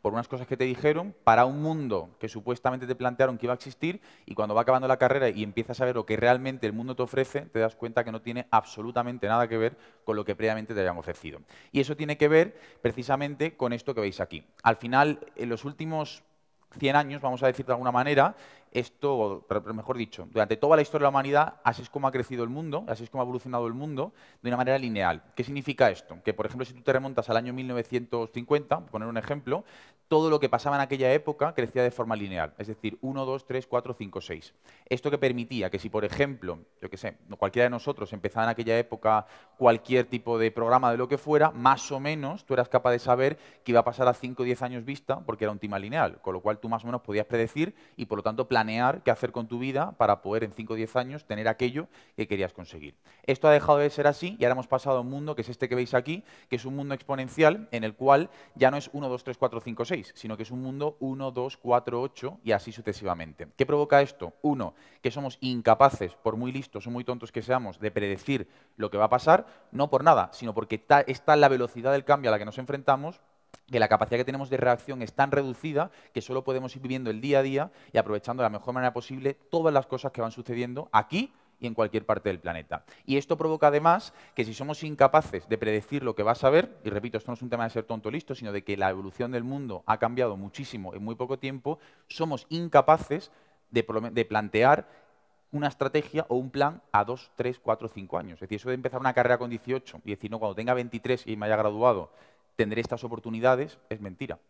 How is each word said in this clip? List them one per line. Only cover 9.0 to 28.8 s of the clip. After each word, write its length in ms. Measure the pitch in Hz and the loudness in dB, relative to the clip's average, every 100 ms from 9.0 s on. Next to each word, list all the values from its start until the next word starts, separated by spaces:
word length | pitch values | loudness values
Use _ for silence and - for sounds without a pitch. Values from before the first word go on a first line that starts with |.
| 120 123 101 | -4 -4 0
nada 220 | 113 120 | 0 2
que 100 | 113 | 0
ver 180 | 113 - - _ | -2 -4 -20 _
con 100 | - | -4
lo 100 | 107 | -4
que 120 | 101 101 | -4 -2
previamente 360 | 110 110 110 | -2 -2 -6
te 60 | 107 | -2
habían 180 | 92 87 | -2 -2
ofrecido. 440 | 87 85 80 73 - - _ | -8 -10 -12 -16 -20 -20 _
Y 80 | 139 | -2
eso 160 | 139 147 | 0 -2
tiene 200 | 151 147 | -6 2
que 120 | 147 | 4
ver 280 | 160 170 - - _ | 6 4 -2 -20 _
precisamente 760 | 120 113 123 135 143 139 156 - | -4 -2 -2 -2 -2 -4 -6 -2
con 160 | 123 | -4
esto 240 | 117 - 123 | -4 -6 -4
que 40 | |
veis 200 | 101 - | -4 -4
aquí. 260 | 92 82 _ _ | -8 -8 _ _
Al 140 | - 117 | 2 2
final, 500 | 120 131 147 147 - | 2 4 4 2 -8
en 140 | - 120 | -8 -6
los 160 | 117 | -6
últimos 580 | 139 143 160 160 147 - _ _ _ _ _ - | -8 -10 -8 -6 -8 -12 _ _ _ _ _ -4
cien 160 | 139 | 2
años, 260 | 143 143 143 | 2 2 -4
vamos 220 | 135 127 | -4 0
a 60 | 131 | 0
decir 180 | 127 127 | 0 -4
de 60 | |
alguna 180 | 123 127 | -2 2
manera, 460 | 123 135 143 156 214 - - _ | 2 4 6 4 2 -20 -20 _
esto, 460 | - 120 _ 143 131 | -6 -6 _ -2 0
o, 220 | 107 98 _ | -2 -4 _
pero, 120 | 104 | -4
pero 100 | 98 | -4
mejor 220 | 110 107 127 | -12 -6 -6
dicho, 320 | 110 - 87 | -6 -10 -6
durante 260 | 110 104 110 | -2 0 2
toda 200 | 139 156 | 6 6
la 60 | |
historia 200 | 147 156 | 6 2
de 40 | 139 | 2
la 20 | |
humanidad, 460 | 139 139 143 160 - | 2 2 2 2 0
así 180 | - 117 | -2 -2
es 80 | 123 | -8
como 160 | 143 135 | -4 -2
ha 60 | |
crecido 320 | 131 120 123 | -2 -4 -4
el 60 | 117 | -4
mundo, 340 | 135 160 147 220 | -4 -6 -6 -6
así 160 | 110 | -8
es 80 | 117 | -8
como 120 | 135 | -6
ha 20 | |
evolucionado 420 | 123 123 131 120 117 | -4 -6 -6 -4 -4
el 80 | |
mundo 380 | 117 151 139 170 _ - _ | -6 -6 -6 -6 _ -20 _
de 80 | 120 | -4
una 80 | 123 | -2
manera 220 | 127 135 | 2 0
lineal. 460 | 127 107 92 92 _ | 0 0 0 0 _
¿Qué 80 | - | -8
significa 480 | 123 139 135 135 123 | -6 -6 -6 4 4
esto? 320 | 92 - 85 | 4 -10 -8
Que, 100 | 101 | -6
por 140 | 107 104 | -4 -4
ejemplo, 180 | 123 | -6
si 80 | 127 | -10
tú 80 | 127 | -6
te 100 | - | 0
remontas 360 | 131 135 123 117 | 0 0 -4 0
al 80 | 113 | -2
año 160 | 123 | -2
mil 140 | 127 131 | -8 -6
novecientos 640 | 123 113 123 120 120 113 | -6 -2 -4 -4 -6 -6
cincuenta, 460 | 123 120 147 147 | -8 0 -2 0
por 120 | - | -4